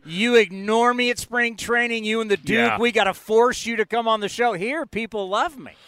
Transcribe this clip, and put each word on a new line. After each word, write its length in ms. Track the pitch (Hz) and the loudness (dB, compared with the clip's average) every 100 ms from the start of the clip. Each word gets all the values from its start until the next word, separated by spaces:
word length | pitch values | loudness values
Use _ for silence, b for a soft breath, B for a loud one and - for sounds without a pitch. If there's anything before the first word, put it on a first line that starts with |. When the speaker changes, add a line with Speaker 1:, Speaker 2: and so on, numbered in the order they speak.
| 156 | -8
Speaker 1:
You 300 | 170 233 240 | -4 2 4
ignore 580 | 202 190 202 220 240 | 4 -2 0 2 2
me 160 | 247 247 | 2 0
at 80 | 247 | -2
spring 380 | - 240 233 220 | -4 -2 -2 -2
training. 500 | - 240 240 233 214 | -2 -2 0 -2 -2
You 160 | 226 | -2
and 80 | 220 | 0
the 80 | 196 | -2
Duke, 120 | 147 | 0
Speaker 2:
Yeah. 280 | 214 233 214 | 2 2 2
Speaker 1:
we 140 | 233 | 2
gotta 240 | 220 196 180 | 2 0 -2
force 500 | - 220 240 240 226 | 0 4 4 2 -4
you 120 | 226 | -4
to 80 | 214 | -2
come 200 | 226 226 | -2 0
on 120 | 220 | 0
the 100 | 202 | -2
show. 240 | - 240 | 0 0
Here, 320 | 190 208 302 277 | 0 -4 -4 -6
people 420 | 208 226 220 190 | -8 -6 -6 -4
love 300 | 208 320 277 | -2 -2 -6
me. 140 | 135 - | -18 -20